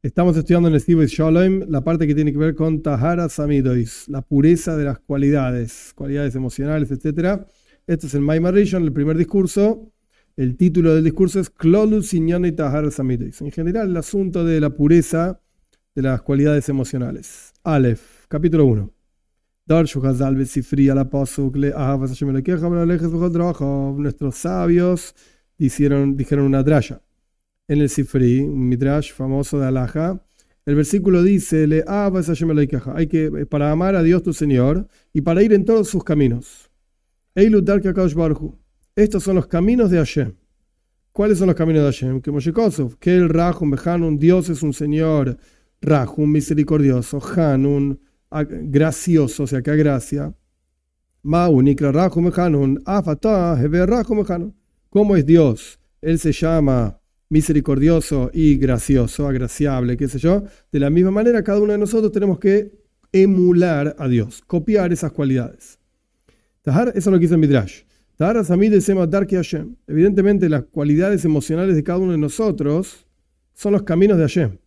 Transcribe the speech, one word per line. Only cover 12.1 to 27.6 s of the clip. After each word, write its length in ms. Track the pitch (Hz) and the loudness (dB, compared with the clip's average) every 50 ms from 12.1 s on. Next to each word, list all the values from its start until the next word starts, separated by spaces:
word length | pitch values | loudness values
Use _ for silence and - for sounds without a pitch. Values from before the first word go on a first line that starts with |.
| 190 | -4
Inyonei 380 | 170 160 165 175 175 180 175 156 | -2 -2 0 0 0 -2 -2 -2
Tahara 360 | 165 156 139 135 151 151 147 | -2 -4 -2 -2 -2 -2 -4
Samidois. 500 | 139 - 135 127 127 117 123 - 127 - | -4 -4 -4 -4 -4 -4 -6 -10 -10 -12
En 100 | 143 147 | -12 -10
general, 400 | - 165 160 170 180 226 214 190 | -8 -6 -6 -4 -4 -4 -4 -4
el 60 | 180 | -4
asunto 460 | 165 151 - - 196 196 185 170 180 170 | -6 -6 -6 -4 -4 -4 -2 -2 -2 -2
de 160 | 165 160 160 | 0 0 0
la 120 | 151 147 | 0 -2
pureza 680 | 151 - 143 151 170 170 160 - - 165 170 180 - - _ _ _ _ _ _ _ _ _ _ _ | 0 0 2 4 4 4 4 2 -2 -2 -2 -4 -6 -10 _ _ _ _ _ _ _ _ _ _ _
de 80 | 143 | -4
las 220 | 131 135 131 120 - | -2 -2 -2 -2 -2
cualidades 440 | - 139 139 143 151 147 147 - - | -2 0 2 2 2 2 0 0 -2
emocionales. 840 | 139 135 127 - - 131 123 110 104 - - - - - - - _ _ _ | -4 -4 -4 -4 -6 -6 -6 -6 -8 -12 -14 -18 -20 -20 -20 -20 _ _ _
Aleph, 640 | 165 156 139 131 120 113 - - _ _ _ _ | 0 2 2 2 2 0 -2 -8 _ _ _ _
capítulo 380 | _ - 147 160 170 156 160 147 | _ -6 -2 0 2 4 4 4
uno. 260 | 131 113 107 98 - _ _ _ _ _ _ _ _ _ _ _ _ _ _ _ | 4 4 0 -2 -8 _ _ _ _ _ _ _ _ _ _ _ _ _ _ _
Darshu 360 | - 156 165 165 - - 139 131 | 0 2 2 2 0 -2 -2 -2
Hazal 340 | 135 131 123 139 135 135 | 0 0 0 0 0 0
Besifri 520 | 131 135 127 - 139 117 - - 139 139 139 | -2 -2 -4 -4 -6 -6 -4 0 2 2 2
ala 180 | 135 139 135 | 2 2 0
Pasuk 480 | 131 - 139 139 127 - - 139 135 131 | -2 -2 -4 -4 -4 -4 -4 -4 -4 -2
le 160 | 139 139 143 | -2 -2 -2
Ahavas 380 | - 151 139 131 139 131 135 127 | -2 -2 -4 -2 -2 -2 -4 -6
Hashem 220 | 131 - 143 139 | -6 -6 -4 -4
Elokeja 360 | 135 135 135 180 180 160 165 | -2 -2 -2 -2 -2 -2 -2
V'Alejes 440 | 175 175 170 170 170 175 156 165 165 | -2 -2 0 0 0 0 0 -2 -4
B'Chol 200 | 165 165 170 165 | -2 -2 -2 -2
Drachov. 680 | 165 170 170 175 165 - 143 139 139 139 139 139 139 143 | 0 0 -2 -2 -2 -4 -4 -4 -2 -2 -4 -4 -4 -4
Nuestros 380 | 147 143 - _ 143 135 123 | -4 -6 -6 _ -6 -8 -6
sabios 760 | - - 170 185 185 175 170 170 175 175 180 180 170 - - _ _ _ _ _ _ _ _ _ _ | -6 -8 -6 -4 -2 0 2 2 2 2 0 -2 -2 -6 -14 _ _ _ _ _ _ _ _ _ _
hicieron, 580 | 165 127 - - 143 143 139 139 139 139 139 | -2 -2 0 0 0 2 2 2 0 0 -2
dijeron 280 | 139 127 - 143 143 139 | -4 -2 -2 0 0 2
una 160 | 135 135 135 131 | 2 2 2 2
draya 360 | 147 156 143 - - - - _ _ _ _ _ _ _ _ _ _ _ _ | 2 2 2 0 -2 -10 -18 _ _ _ _ _ _ _ _ _ _ _ _